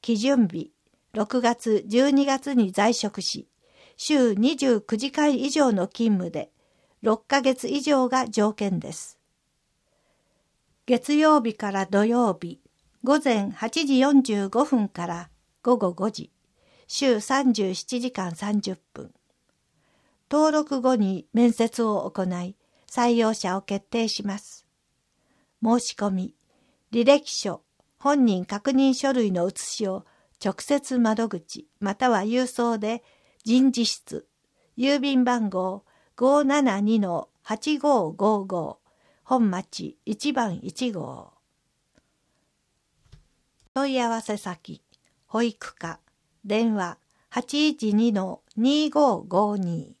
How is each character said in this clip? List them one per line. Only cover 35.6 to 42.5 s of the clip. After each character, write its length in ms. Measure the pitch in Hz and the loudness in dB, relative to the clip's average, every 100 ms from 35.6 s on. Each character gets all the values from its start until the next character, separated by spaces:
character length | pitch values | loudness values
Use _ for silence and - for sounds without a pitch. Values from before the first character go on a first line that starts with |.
| 185 196 _ _ _ - | -6 -8 _ _ _ -2
五 280 | 247 285 | 2 4
七 360 | 277 285 269 196 | 4 2 2 2
二 180 | 208 226 | 2 2
の 300 | 196 170 - _ | 0 -4 -6 _
八 340 | - 220 - 294 | -10 -6 -2 0
五 340 | 294 262 165 | 2 2 2
五 340 | 165 202 214 190 | 0 0 0 -2
五、 340 | 185 151 - _ _ _ _ | -6 -6 -10 _ _ _ _
本 260 | _ 254 220 | _ 2 2
町 480 | 180 190 - 160 - - | 0 -8 -12 -12 -12 -10
一 260 | 214 294 | -6 -4
番 280 | 277 226 170 | -2 -4 -6
一 300 | - - 247 | -10 -6 -6
号。 420 | 196 135 127 - _ _ _ _ _ _ _ _ _ _ _ _ | -6 -10 -14 -20 _ _ _ _ _ _ _ _ _ _ _ _